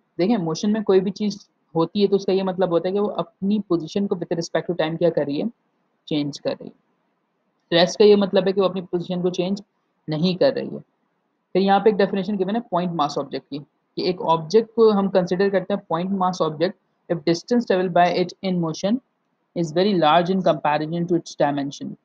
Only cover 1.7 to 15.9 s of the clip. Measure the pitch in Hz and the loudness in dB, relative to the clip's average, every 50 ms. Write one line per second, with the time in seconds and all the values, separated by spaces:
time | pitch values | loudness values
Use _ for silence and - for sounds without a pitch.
1.7 | - 165 165 160 - 208 202 202 202 190 190 - 185 190 190 185 180 180 185 170 | -2 -2 -2 0 0 0 2 2 2 0 0 0 -2 0 -2 -2 -2 0 0 0
2.7 | 165 170 170 185 190 202 208 208 - 170 165 - _ _ 190 196 214 214 - - | 2 0 0 0 -2 -2 -2 -2 -4 -6 -8 -8 _ _ -2 -2 0 0 0 -2
3.7 | 175 165 156 156 - 202 202 196 202 175 175 - 180 165 170 - - 165 165 - | -2 -2 -2 -4 -4 -4 -2 -2 -4 -4 -4 -4 -4 -4 -4 -4 -4 -4 -2 -2
4.7 | 175 175 160 160 165 165 175 165 165 160 143 143 139 151 - 233 - _ _ _ | -2 -2 -2 -2 -2 0 0 0 2 0 -2 -2 -2 -4 -4 -6 -8 _ _ _
5.7 | _ _ _ _ _ _ _ - 160 147 147 143 143 - - 135 - - - - | _ _ _ _ _ _ _ -6 -4 -2 -2 -4 -6 -8 -6 -8 -8 -8 -10 -16
6.7 | - _ _ _ _ _ _ _ _ _ _ _ _ _ _ _ _ _ _ - | -20 _ _ _ _ _ _ _ _ _ _ _ _ _ _ _ _ _ _ 0
7.7 | 175 165 180 180 - - 214 208 208 202 202 185 202 196 180 196 185 202 190 180 | 2 2 2 2 4 6 6 8 8 6 4 2 2 0 0 2 2 2 0 0
8.7 | 180 190 175 - - 175 165 - 180 180 175 180 175 175 175 185 202 202 - _ | 0 -4 -8 -6 -6 -6 -4 -4 -4 -2 -2 -2 -2 -2 -4 -4 -4 -6 -8 _
9.7 | _ _ _ _ _ _ _ - 156 151 170 185 175 180 190 - - - - - | _ _ _ _ _ _ _ -8 -4 -2 0 0 0 2 2 0 0 0 -4 -6
10.7 | 143 147 - _ _ _ _ _ _ _ _ _ _ _ _ _ - 185 196 196 | -8 -12 -14 _ _ _ _ _ _ _ _ _ _ _ _ _ 0 0 2 4
11.7 | 196 196 196 226 208 190 196 185 208 196 185 202 208 190 185 190 208 233 233 _ | 4 4 4 4 4 4 2 0 0 -2 -4 -4 -4 -4 -2 -2 -4 -4 -4 _
12.7 | - 175 180 180 170 160 147 147 - 151 139 139 - 135 - - 139 147 143 - | -4 -2 -2 -2 -2 -2 -2 -2 -2 -4 -6 -6 -8 -10 -10 -10 -12 -12 -12 -14
13.7 | _ _ _ _ _ - - 180 180 180 - 160 165 160 160 156 180 220 226 - | _ _ _ _ _ -4 -2 -2 -2 -2 0 0 0 0 0 2 2 2 2 2
14.7 | _ 233 226 220 208 196 196 190 190 190 175 180 180 180 196 202 196 185 180 - | _ 4 4 4 4 4 2 2 2 0 0 0 0 0 0 2 0 0 -2 -2
15.7 | 202 196 - - | -6 -6 -6 -4